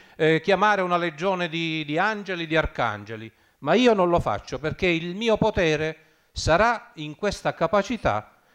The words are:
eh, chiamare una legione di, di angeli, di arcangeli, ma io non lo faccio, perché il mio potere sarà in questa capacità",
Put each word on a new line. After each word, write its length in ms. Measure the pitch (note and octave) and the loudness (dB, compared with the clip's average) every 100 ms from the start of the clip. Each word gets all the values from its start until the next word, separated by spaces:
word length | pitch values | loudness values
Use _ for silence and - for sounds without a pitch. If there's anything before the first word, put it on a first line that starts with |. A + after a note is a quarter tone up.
| - - | -20 0
eh, 260 | D#3+ D#3+ | 2 2
chiamare 400 | D#3+ F#3 G#3 G#3 | 2 2 4 2
una 160 | F3+ F3 | 0 0
legione 500 | E3+ D3 F#3 F3+ F3 | -2 -2 -2 -2 -2
di, 380 | E3 E3 D#3+ D3 | -4 -4 -4 -4
di 120 | D3+ | -2
angeli, 500 | G3+ G#3+ F#3+ F3+ D#3+ | 0 -2 -8 -8 0
di 80 | D#3+ | 0
arcangeli, 760 | D3 - A#2+ G#2 G#2 A2+ A2+ _ _ _ | 0 -2 -2 -2 -10 -14 -14 _ _ _
ma 140 | C3+ F#3+ | 0 4
io 180 | B3 | 6
non 160 | G#3+ F3 | 4 4
lo 100 | E3+ | 2
faccio, 400 | C3 G2+ - B2+ | 0 -4 -6 -6
perché 280 | D3+ D3 F#3 | -6 -2 -2
il 280 | E3 E3+ F#3 | 0 -4 -4
mio 220 | A3+ G#3+ | 0 2
potere 600 | A3 G#3 E3+ D3+ D#3 D#3 _ _ _ | 2 2 0 0 -2 -8 _ _ _
sarà 600 | - - E3 A3+ A3+ - - | -8 0 4 4 0 -6 -14
in 200 | D3+ D3 | -12 -6
questa 380 | G#3 F#3 D3+ | -6 -2 -4
capacità", 880 | - E3 G#3 G3 A#3 - G#2 - _ _ | -2 0 0 0 -2 0 -2 -4 _ _